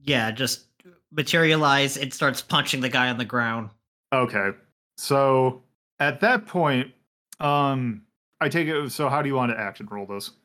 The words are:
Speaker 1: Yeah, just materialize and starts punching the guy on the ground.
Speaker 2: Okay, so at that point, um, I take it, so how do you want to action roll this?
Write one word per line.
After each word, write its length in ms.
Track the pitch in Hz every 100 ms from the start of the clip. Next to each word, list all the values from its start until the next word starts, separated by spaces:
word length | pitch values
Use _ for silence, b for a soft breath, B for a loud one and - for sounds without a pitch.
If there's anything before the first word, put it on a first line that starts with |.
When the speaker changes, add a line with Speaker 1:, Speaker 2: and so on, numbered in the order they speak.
Speaker 1:
Yeah, 280 | - 131 110
just 300 | 110 131 - _ _ - _ _
materialize 880 | 151 151 170 160 156 147 139 139 139
and 140 | 135
starts 300 | - 143 123
punching 400 | - 156 135 135
the 80 | 127
guy 200 | 127 127
on 80 | 120
the 60 | 117
ground. 440 | 123 117 113 110 _ _ _ -
Speaker 2:
Okay, 380 | 135 123 107 98 - _ _ _ -
so 640 | - 139 135 131 127 127 _ _ _ -
at 200 | 143 135
that 260 | 214 247 -
point, 440 | 180 151 127 - _ _ _ _ -
um, 600 | 147 143 139 131 123 104 _ _ _ -
I 100 | 151
take 180 | 165 156
it, 240 | 151 143
so 160 | - 143
how 140 | 143
do 80 | 143
you 60 | 135
want 160 | 120
to 80 | 113
action 280 | 101 - 104
roll 140 | 104 98
this? 240 | 101 - _